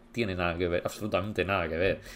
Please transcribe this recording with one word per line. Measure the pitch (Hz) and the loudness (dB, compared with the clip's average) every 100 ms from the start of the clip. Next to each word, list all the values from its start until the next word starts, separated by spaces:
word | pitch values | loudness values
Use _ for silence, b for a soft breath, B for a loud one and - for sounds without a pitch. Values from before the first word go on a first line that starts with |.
| - | -10
tiene | - 107 90 | -2 -2 0
nada | 87 85 | 0 2
que | 90 | 2
ver, | 85 | 2
absolutamente | - - 104 98 101 92 90 | -2 -4 -2 0 0 -2 0
nada | 98 82 | 0 0
que | 80 | 2
ver. | 95 80 B | 2 0 B